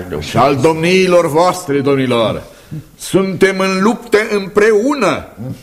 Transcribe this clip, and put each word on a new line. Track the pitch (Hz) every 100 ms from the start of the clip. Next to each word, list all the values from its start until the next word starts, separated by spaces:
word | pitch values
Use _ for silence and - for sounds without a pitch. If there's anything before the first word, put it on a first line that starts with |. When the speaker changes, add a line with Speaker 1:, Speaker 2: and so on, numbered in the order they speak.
| 90
Speaker 1:
D |
U. | 76
Speaker 2:
Și | 76 -
al | 131 139
domniilor | 160 160 165 185 185 175 165
voastre, | 147 180 165 - 143
domnilor. | 139 139 131 120 107 87 - - - 156 - -
Suntem | - 175 190 165 190 190
în | 190 190
lupte | 202 233 - 208 226 208
împreună. | 190 208 214 214 247 294 196 117 - - 123 -